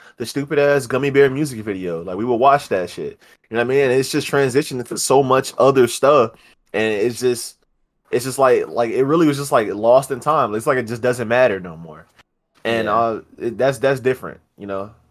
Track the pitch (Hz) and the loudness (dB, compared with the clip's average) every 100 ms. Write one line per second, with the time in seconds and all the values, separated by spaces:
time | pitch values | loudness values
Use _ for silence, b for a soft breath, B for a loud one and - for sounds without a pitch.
0 | b _ 117 143 139 147 143 143 117 131 | b _ -8 -6 -2 0 2 2 0 -2
1 | 143 135 139 131 151 117 107 95 92 82 | 0 4 4 4 -4 -6 -8 -6 -6 -6
2 | 87 92 120 120 135 139 - 101 87 - | -8 -6 -2 2 4 4 0 -4 -4 -8
3 | 73 - b b _ 113 120 135 139 131 | -12 -12 b b _ -4 0 2 2 0
4 | 135 151 - 143 135 127 156 127 117 156 | 0 -4 -2 0 0 0 -2 -8 -10 -8
5 | - 135 131 131 135 - 131 135 120 - | 2 2 4 2 0 2 2 4 2 2
6 | 135 147 113 - b b _ - 110 104 | 2 4 2 -2 b b _ -4 -2 0
7 | 117 120 123 123 - - _ _ _ _ | -2 -2 -2 -2 -8 -18 _ _ _ _
8 | _ 123 123 123 131 120 71 - 117 107 | _ -4 -4 0 4 4 0 -2 -2 0
9 | 135 165 160 139 139 139 104 101 113 127 | 0 2 2 0 0 0 0 -2 4 4
10 | 135 127 147 156 120 104 120 131 113 117 | 4 -4 -2 0 0 -2 -2 -2 -2 -4
11 | 123 120 110 120 127 95 90 82 82 78 | -2 -2 0 2 2 2 -6 -14 -18 -20
12 | - _ _ _ _ _ 113 117 107 110 | -20 _ _ _ _ _ -4 -2 0 0
13 | 117 107 - - 117 104 131 127 135 135 | 0 -2 -10 -10 -8 0 0 2 0 0
14 | 120 127 85 60 _ _ 101 98 104 117 | 0 -2 -6 -16 _ _ -10 -8 -8 -14
15 | _ | _